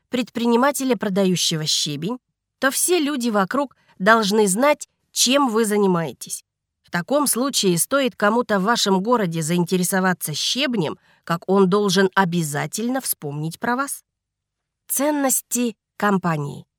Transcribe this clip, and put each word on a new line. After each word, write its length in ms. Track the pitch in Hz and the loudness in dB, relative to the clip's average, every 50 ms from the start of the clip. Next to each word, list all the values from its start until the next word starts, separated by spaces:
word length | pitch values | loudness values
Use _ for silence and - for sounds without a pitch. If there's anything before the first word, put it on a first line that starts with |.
| _ | _
предпринимателя, 880 | _ - 247 240 - - 233 233 240 233 233 262 285 277 - 269 262 240 | _ -4 -4 -4 -4 -4 -2 0 2 2 4 2 2 0 0 0 -2 -2
продающего 720 | 196 214 208 185 202 196 185 180 - - - 170 151 151 | -2 -2 -2 0 0 2 2 2 0 0 -2 -2 -4 -4
щебень, 520 | 147 - - - 160 147 139 160 208 247 254 _ _ _ _ _ _ _ - | -2 -2 -2 -2 -4 -6 -6 -4 -6 -6 -8 _ _ _ _ _ _ _ -2
то 120 | 254 277 | -2 -2
все 260 | 269 - - 339 359 | 0 0 0 0 2
люди 320 | 339 285 285 302 254 233 240 | 2 0 0 -2 -2 -2 0
вокруг 460 | 208 208 190 185 - 277 285 - _ _ _ _ _ - | 2 2 0 0 0 -2 -2 -4 _ _ _ _ _ 0
должны 480 | 185 214 226 226 214 190 208 220 214 | 4 4 4 4 4 2 2 2 2
знать, 400 | 190 180 226 277 294 294 - - _ _ _ _ _ | 2 2 2 2 2 2 0 -4 _ _ _ _ _
чем 380 | - - - 240 269 285 285 240 | -4 -2 0 2 2 2 2 2
вы 160 | 208 226 226 | 2 2 2
занимаетесь. 800 | 202 208 208 202 190 175 170 165 135 - - - - - - - _ _ _ _ _ _ _ | 2 2 2 2 2 2 0 -2 -4 -8 -12 -14 -14 -14 -14 -16 _ _ _ _ _ _ _
В 100 | _ - | _ -8
таком 360 | - 175 170 - 262 294 277 | -6 -6 -4 0 0 0 0
случае 500 | - - 226 262 277 - - - 185 175 | 0 -2 -2 -2 -2 -2 0 2 2 2
стоит 380 | 170 - - 269 277 269 190 - | 2 0 0 0 0 0 0 -2
кому-то 440 | - 214 208 220 247 240 - 208 196 | 0 0 2 2 2 0 0 0 0
в 40 | 185 | 2
вашем 400 | 220 240 - - 208 190 185 190 | 2 0 2 2 2 2 2 2
городе 380 | 233 247 233 202 165 165 165 | 2 0 2 0 0 -2 -2
заинтересоваться 920 | 156 151 180 175 175 - 190 180 180 - 196 185 185 185 175 - - 160 147 | -2 0 0 0 0 0 0 0 0 0 0 0 0 0 0 -2 -6 -8 -6
щебнем, 640 | - - - - 247 294 285 240 202 156 127 - - _ _ _ _ - | -4 -4 -4 -2 -2 -2 -2 -2 -2 -2 -4 -4 -8 _ _ _ _ -8
как 180 | - 165 170 - | -6 -6 -4 -2
он 220 | - 190 202 196 180 | 0 4 4 4 4
должен 400 | 196 208 208 196 175 196 190 190 - | 4 2 2 2 2 2 2 2 2
обязательно 840 | 190 196 165 175 175 160 143 143 143 147 151 - 214 226 240 254 269 | 2 0 2 0 -2 -2 -2 -4 -4 -6 -6 -6 -6 -4 -4 -4 -4
вспомнить 580 | 262 - - - - 143 143 151 156 165 - - | -4 -6 -8 -8 -8 -10 -8 -6 -8 -8 -8 -6
про 160 | - 240 247 | -4 -4 -2
вас. 300 | 254 277 277 - - _ _ _ _ _ _ _ _ _ _ _ _ _ _ _ _ _ | -2 -4 -6 -8 -14 _ _ _ _ _ _ _ _ _ _ _ _ _ _ _ _ _
Ценности 880 | - - - 269 302 302 285 277 262 - - - - - 240 247 233 208 _ _ _ _ | -6 -4 -2 0 0 0 0 0 0 0 -2 -4 -4 -4 -2 -2 -2 -4 _ _ _ _
компании. 680 | - 202 208 196 185 - 170 160 147 143 143 - - - _ _ | -2 0 2 2 2 0 0 -2 -2 -4 -8 -10 -14 -16 _ _